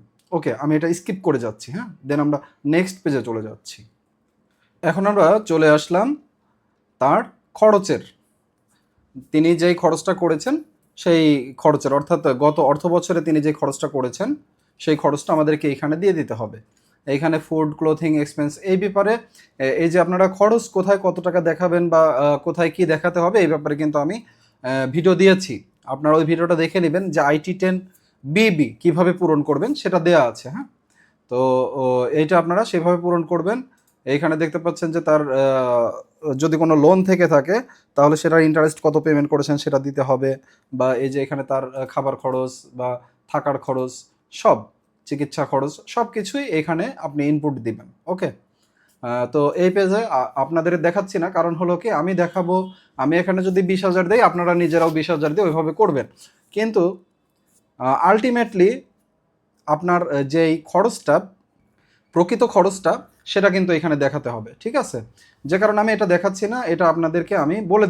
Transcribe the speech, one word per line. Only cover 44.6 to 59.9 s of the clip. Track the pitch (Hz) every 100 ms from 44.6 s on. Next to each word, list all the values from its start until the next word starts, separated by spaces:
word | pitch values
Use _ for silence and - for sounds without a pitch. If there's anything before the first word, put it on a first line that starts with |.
| 107 _ _ _ -
চিকিৎসা | 139 143 - 135
খরচ | 135 143 - -
সব | 247 226 220
কিছুই | 196 277 277 160
এখানে | 156 165 226 277 156
আপনি | 147 143
ইনপুট | 151 147 127 113
দিবেন, | 107 - _ -
ওকে? | 185 156
আহ, | 104 _ _ _ _ _ _ 120 123 123
তো | 147 147 180
এই | 180 190
পেজে | 190 208 226 139
আ-, | 127 139
আপনাদের | 139 165 165 175 170
দেখাচ্ছি | 185 190 190
না, | 170 185
কারণ | 170 165
হলো | 175 175
কি | 226 165
আমি | 170 180
দেখাবো, | 175 190 170 185 190 - _ -
আমি | 131 170
এখানে | 185 190 185
যদি | 185 180
বিশ | 190 190
হাজার | 180 180
দেই | 226 196
আপনারা | 175 175 175
নিজেরাও | 170 165 165 156
বিশ | 156
হাজার | 160 151 165
দিয়ে | 185
ওইভাবে | 160 160 156
করবেন, | 208 139 107 _ - _ _ 202
কিন্তু, | 220 214 175 185 _ _ _ _ _ _ _ -
আহ, | 127 135 175
ultimately | 214 240 240 226 196 185 262 - _ _ _ _ _ _ _ - 151
আপনার, | 175